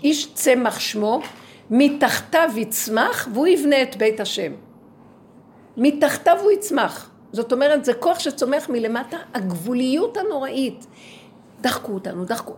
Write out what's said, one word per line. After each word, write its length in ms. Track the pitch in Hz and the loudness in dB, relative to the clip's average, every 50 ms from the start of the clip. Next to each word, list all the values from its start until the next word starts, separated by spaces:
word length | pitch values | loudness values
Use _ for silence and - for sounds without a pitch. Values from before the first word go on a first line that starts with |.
| - | 0
איש 300 | 285 311 294 - - - | 2 2 2 -2 -8 -6
צמח 460 | - - 285 254 254 247 220 220 - | -2 2 4 4 4 2 -2 -2 -4
שמו, 420 | - - - 214 208 214 233 311 - - - - - - - - - - | -6 -6 -2 -2 0 0 0 -2 -4 -8 -16 -18 -20 -20 -20 -18 -6 0
מתחתיו 800 | 214 247 285 285 285 294 269 233 - - - - - 320 330 320 214 | 4 4 4 4 4 4 2 2 2 0 -4 0 2 4 4 4 0
יצמח, 720 | 226 220 220 - - - 226 220 226 269 - 480 - - 254 202 | -2 -4 -4 -4 -6 -4 -2 0 2 2 0 0 -4 -6 -4 -2
והוא 140 | 233 302 370 | 2 4 4
יבנה 340 | 359 311 285 285 285 269 | 4 4 4 4 4 2
את 140 | 262 262 - | 2 0 -2
בית 240 | 196 214 220 220 220 | 0 0 0 0 0
השם." 320 | 202 190 - 208 185 151 139 - - - - - - - - - - - - - - - - - - - - - - - - 226 | -4 -6 -4 -6 -6 -6 -8 -12 -18 -20 -20 -20 -20 -20 -20 -20 -20 -20 -20 -20 -20 -20 -20 -20 -20 -20 -20 -20 -20 -14 -4 2
מתחתיו 600 | 240 294 285 - 311 285 294 - - 349 339 381 | 2 2 4 4 2 0 0 2 4 4 4 4
הוא 100 | 403 415 | 4 2
יצמח. 580 | 403 392 - - 294 262 214 175 - - - - - - - - | 2 2 0 -2 -2 0 0 -2 -4 -8 -16 -18 -20 -20 -20 -12
זאת 220 | - 214 226 233 262 | -8 -6 -2 -2 0
אומרת, 320 | 247 277 294 302 285 - | 2 2 4 2 2 2
זה 80 | 247 226 | 0 -2
כוח 260 | 240 - 339 349 339 | 2 2 0 0 0
שצומח 500 | - 311 - - 262 247 277 311 302 - | -2 -6 -4 -2 -2 0 0 -2 -2 -2
מלמטה, 480 | 247 233 220 220 226 233 269 269 - 330 - - - | -4 -2 -2 -2 -2 -4 -6 -6 -10 -14 -12 -8 -8
הגבוליות 840 | 240 190 185 180 165 165 226 247 247 254 254 269 320 403 480 - 415 | -6 -4 -4 -4 -4 -4 -4 -2 0 0 0 0 0 0 -2 -2 -4
הנוראית. 680 | 381 427 339 277 269 269 220 262 269 233 - - - - - - - - - - - - - - - - - - | -4 -4 -4 -4 -6 -4 -4 -2 -4 -4 -4 -10 -18 -20 -20 -20 -20 -20 -20 -20 -20 -20 -20 -20 -20 -20 -14 -4
דחקו 320 | - 247 233 - - - 202 | -2 -2 -2 -2 -6 -8 -8
אותנו, 320 | 190 190 190 170 175 185 | -8 -8 -8 -8 -8 -4
דחקו. 280 | 180 226 226 - - - | -4 -4 -6 -6 -12 -14